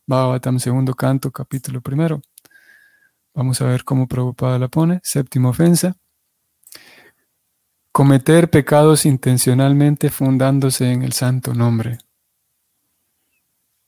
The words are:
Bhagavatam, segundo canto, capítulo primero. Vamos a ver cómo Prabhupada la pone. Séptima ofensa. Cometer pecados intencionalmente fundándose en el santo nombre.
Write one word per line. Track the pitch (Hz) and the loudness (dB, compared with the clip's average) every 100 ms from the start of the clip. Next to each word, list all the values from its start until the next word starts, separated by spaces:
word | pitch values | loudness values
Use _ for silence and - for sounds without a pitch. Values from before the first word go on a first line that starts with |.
| - | -4
Bhagavatam, | 131 131 127 131 127 | -2 0 -2 -4 -4
segundo | 123 127 131 | -2 -2 -2
canto, | 127 131 135 135 | -2 -2 -2 -4
capítulo | - 131 135 - 127 | -10 -12 -12 -10 -10
primero. | 127 139 165 147 - _ _ _ _ _ _ _ _ _ _ | -6 -4 -4 -4 -10 _ _ _ _ _ _ _ _ _ _
Vamos | - 131 123 | -6 -4 -2
a | 127 | -2
ver | 123 | -2
cómo | - 131 127 | -2 -2 -2
Prabhupada | 123 123 120 131 127 | -4 -6 -4 -4 -2
la | 127 | -2
pone. | 156 165 180 | 0 0 0
Séptima | - 143 127 131 127 | -4 -6 -4 0 0
ofensa. | 123 170 170 180 180 _ _ _ _ _ _ _ - _ - _ _ _ _ _ _ _ _ _ | 2 2 2 0 -4 _ _ _ _ _ _ _ -20 _ -20 _ _ _ _ _ _ _ _ _
Cometer | - 139 135 135 165 170 | 2 4 4 4 4 4
pecados | 160 131 147 156 151 156 | 2 2 4 4 4 2
intencionalmente | 131 131 127 - 123 139 143 147 147 147 | 0 0 0 2 2 2 4 2 2 -2
fundándose | - 131 131 135 139 135 131 123 | -2 0 0 2 0 0 -2 -2
en | 123 | -2
el | 127 | -4
santo | - 127 131 127 | -4 -2 -2 -4
nombre. | 120 120 113 117 117 _ _ _ _ _ _ _ _ _ _ _ _ _ _ _ _ _ _ | -2 0 0 -4 -10 _ _ _ _ _ _ _ _ _ _ _ _ _ _ _ _ _ _